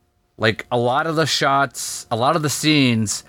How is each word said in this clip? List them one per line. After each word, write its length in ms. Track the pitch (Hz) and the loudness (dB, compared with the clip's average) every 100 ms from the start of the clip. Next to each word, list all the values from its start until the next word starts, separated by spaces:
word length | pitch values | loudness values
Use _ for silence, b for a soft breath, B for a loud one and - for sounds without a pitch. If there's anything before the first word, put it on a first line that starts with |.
| _ _ _ - | _ _ _ -4
Like, 280 | 110 104 - | -2 -2 -2
a 60 | 123 | -2
lot 300 | 120 135 160 | 0 0 0
of 80 | 160 | 0
the 100 | 151 | 0
shots, 800 | - 147 139 139 - - - - | 0 2 2 0 -4 -10 -10 -6
a 40 | 113 | -2
lot 200 | 127 165 | 0 0
of 80 | |
the 60 | 147 | -2
scenes 720 | - 151 151 131 113 107 - | -2 2 4 4 2 0 -4